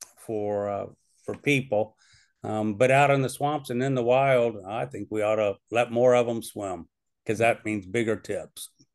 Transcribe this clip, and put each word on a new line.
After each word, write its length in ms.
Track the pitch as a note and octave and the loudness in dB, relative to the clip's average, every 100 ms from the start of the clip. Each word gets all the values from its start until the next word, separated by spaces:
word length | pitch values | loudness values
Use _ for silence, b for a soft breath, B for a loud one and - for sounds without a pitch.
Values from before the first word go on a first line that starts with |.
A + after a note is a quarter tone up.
| - _ | -20 _
for, 520 | - G#2+ G#2 G#2 G2+ | -8 -6 -4 -2 -2
uh, 160 | G2+ G2 - _ _ | -4 -8 -14 _ _
for 120 | - G2+ | -12 -4
people. 580 | C#3+ C#3 - G#2 - _ b b b _ | 0 0 0 -2 -2 _ b b b _
Um, 300 | G#2+ G#2+ G#2+ | -6 -4 -2
but 180 | G#2 B2+ | 2 4
out 180 | C3+ C#3+ | 4 4
in 120 | C#3 | 2
the 80 | C#3 | 0
swamps 400 | - C#3+ D3+ C#3 | -4 -4 -4 -4
and 120 | A#2+ | -4
in 140 | C3+ | -2
the 80 | B2+ | 0
wild, 540 | A#2 C3 C3+ B2 A#2 G#2 F#2 | 2 2 4 4 2 -2 -8
I 180 | A#2 | -8
think 220 | C#3 G#2 G#2 | -8 -10 -6
we 120 | G#2+ | -2
ought 160 | G#2 G#2+ | 0 2
to 180 | G#2 G2 - | 0 -2 -2
let 220 | A2+ A#2 | 0 0
more 200 | A#2 B2+ | 4 6
of 140 | B2 A#2 | 6 4
'em 160 | A#2 | -2
swim, 460 | - G#2 G2 F2+ - _ _ _ | -8 -8 -8 -8 -12 _ _ _
'cause 120 | - G#2+ | -6 2
that 260 | A2+ G#2+ | 2 2
means 220 | G#2+ G#2+ | -2 -4
bigger 320 | F2+ A#2 A2 G#2 | -4 -2 -2 -2
tips. 520 | - F#2 - - - _ _ | -4 -8 -8 -16 -20 _ _